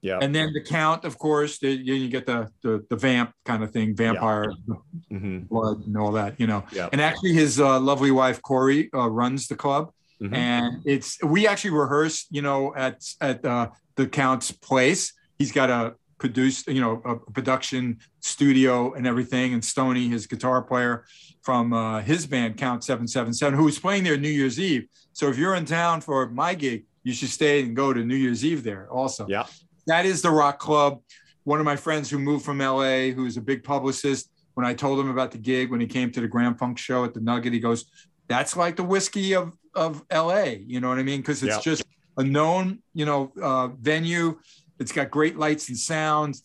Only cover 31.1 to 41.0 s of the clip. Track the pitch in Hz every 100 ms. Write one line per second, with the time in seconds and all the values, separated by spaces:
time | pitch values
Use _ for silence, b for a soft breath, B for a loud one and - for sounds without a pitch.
31.1 | b b b - 147 151 143 - 156 135
32.1 | 143 139 147 143 143 135 135 135 131 131
33.1 | 127 127 113 113 131 120 143 135 131 143
34.1 | 135 - _ _ - 123 120 139 135 139
35.1 | 131 123 117 113 127 127 123 113 131 123
36.1 | 120 117 120 120 120 127 120 - 127 123
37.1 | 120 113 120 120 120 117 117 - b b
38.1 | _ _ 120 147 175 175 175 180 196 190
39.1 | 208 190 185 175 - _ - 165 151 -
40.1 | 165 165 190 180 110 104 123 127 127